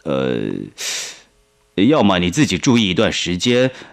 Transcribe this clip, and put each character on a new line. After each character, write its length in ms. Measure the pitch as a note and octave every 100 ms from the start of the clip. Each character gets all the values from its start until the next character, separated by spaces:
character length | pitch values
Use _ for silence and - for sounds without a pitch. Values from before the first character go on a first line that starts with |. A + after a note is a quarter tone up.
呃， 480 | D#2+ C2+ C2 A#1+ G#1 G1+ G1+ - - - - - _ _ _ _ _
要 280 | - G#2+ D3+
么 160 | G#2 F#2
你 120 | F2
自 160 | F2 C3+
己 100 | F2+
注 220 | - A#2+
意 100 | G#2
一 60 |
段 180 | F2 G#2
时 240 | - F2 F2
间， 340 | B2 A#2+ B2+ - -